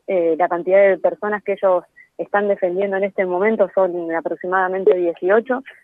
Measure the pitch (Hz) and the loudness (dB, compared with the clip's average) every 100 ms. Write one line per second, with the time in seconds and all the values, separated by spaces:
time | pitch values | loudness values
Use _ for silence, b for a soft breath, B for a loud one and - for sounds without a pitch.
0 | - 190 165 156 175 175 175 196 196 185 | -4 -2 0 0 0 -2 2 4 4 4
1 | 180 175 208 208 202 190 196 180 - b | 0 -2 -4 -6 -4 -2 0 0 -2 b
2 | b - - 202 202 196 185 180 202 190 | b -12 -4 -2 0 0 -2 -2 -2 -2
3 | 202 196 185 180 214 220 185 - 185 175 | -2 -2 -2 0 0 2 0 2 0 -2
4 | 165 165 - 165 180 185 185 190 190 180 | -6 -6 -6 -6 -2 -2 0 0 2 2
5 | 170 165 185 214 220 247 B B | 0 -2 0 2 0 -4 B B